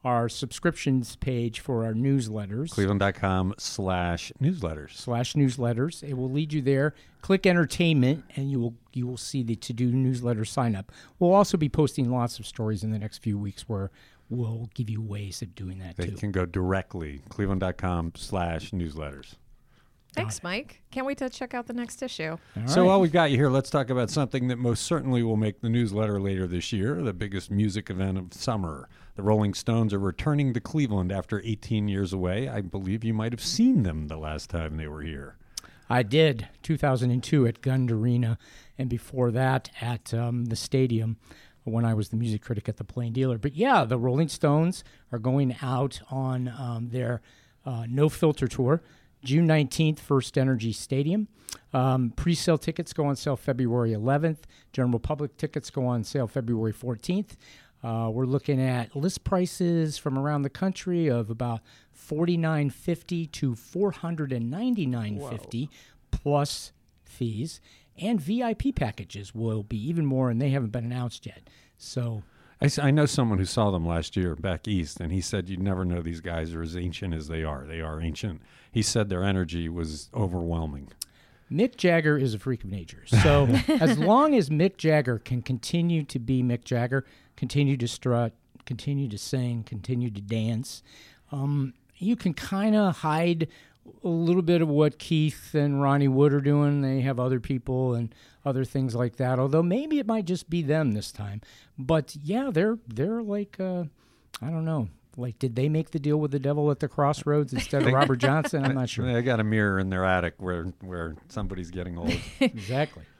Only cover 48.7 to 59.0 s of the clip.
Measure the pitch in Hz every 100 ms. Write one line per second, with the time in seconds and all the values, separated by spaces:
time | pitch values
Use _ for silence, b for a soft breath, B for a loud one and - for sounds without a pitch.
48.7 | 165 b b b _ 123 147 165 156 147
49.7 | - 160 151 - 139 - 143 131 127 113
50.7 | 107 - 135 147 202 208 B B B B
51.7 | 131 131 131 123 - 170 165 - 156 -
52.7 | 156 165 - 143 135 - 127 - 123 123
53.7 | 120 117 107 117 143 160 151 - b b
54.7 | - 123 120 - 147 147 - 151 147 -
55.7 | - 123 123 107 143 113 139 117 113 110
56.7 | 104 123 113 - 185 - - B B B
57.7 | _ 120 113 113 113 127 139 - 135 131
58.7 | 123 113 139